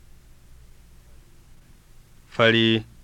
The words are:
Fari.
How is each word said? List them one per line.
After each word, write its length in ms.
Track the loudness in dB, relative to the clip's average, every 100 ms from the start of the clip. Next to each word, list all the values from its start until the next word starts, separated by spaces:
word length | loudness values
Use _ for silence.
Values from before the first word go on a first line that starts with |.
| -20 -20 -20 -20 -20 -20 -20 -20 -20 -20 -20 -20 -20 -20 -20 -20 -20 -20 -20 -20 -20 -20 -14
Fari. 580 | -2 0 2 0 -2 -6 -20